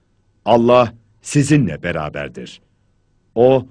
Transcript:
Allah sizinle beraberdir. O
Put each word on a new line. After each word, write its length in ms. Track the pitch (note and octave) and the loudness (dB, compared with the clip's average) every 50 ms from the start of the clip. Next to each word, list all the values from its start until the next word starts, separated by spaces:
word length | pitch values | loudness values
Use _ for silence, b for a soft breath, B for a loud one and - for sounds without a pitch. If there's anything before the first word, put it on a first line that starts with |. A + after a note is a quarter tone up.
| _ _ _ _ _ _ _ _ _ | _ _ _ _ _ _ _ _ _
Allah 480 | G2+ A#2 A#2+ A#2 A#2 B2 B2 A#2+ A2 - - _ _ _ _ | 0 2 2 4 2 2 2 2 0 -4 -12 _ _ _ _
sizinle 600 | _ - - D3 C3+ - D#3 D3 B2 F2+ D2+ - - | _ -4 -2 -2 0 2 2 2 2 -2 -4 -6 -8
beraberdir. 760 | F2+ - D#2+ D2+ D2+ - D2 C#2+ C2+ A#1+ - - - - - _ _ _ _ _ _ _ _ _ _ _ _ _ _ _ | -8 -6 -6 -8 -8 -8 -10 -12 -12 -14 -16 -18 -18 -20 -20 _ _ _ _ _ _ _ _ _ _ _ _ _ _ _
O 320 | A2+ A#2+ B2+ C3 C3 A#2+ b | 2 2 4 4 2 -2 b